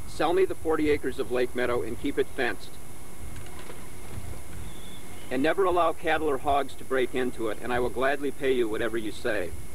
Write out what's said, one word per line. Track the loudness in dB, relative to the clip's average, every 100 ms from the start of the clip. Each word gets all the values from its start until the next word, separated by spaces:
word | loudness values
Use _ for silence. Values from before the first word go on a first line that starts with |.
| -4
'Sell | 0 2
me | 2
the | 2
forty | 0 0 2 2
acres | 2 0 -2
of | 0
lake | 0 0 0
meadow | 0 0
and | 0 -2
keep | -2 0
it | 0 0
fenced. | 0 -2 -4 -4 -4 -4 -4 -4 -4 -4 -4 -4 -4 -4 -4 -4 -4 -4 -2 -4 -4 -4 -4 -4 -4 -4 -4 -4 -2
And | 2
never | 2 4
allow | 4 6 4
cattle | 2 2 2 2
or | 2
hogs | 2 2 2 -2
to |
break | 0 2 2 0
into | 0 0 -2
it, | -2
and | 0
I | 0
will | 0
gladly | 2 2 2 -2
pay | 0 2
you | 2 2
whatever | 2 0 0
you | -2
say. | -2 0 0 -2 -4 -4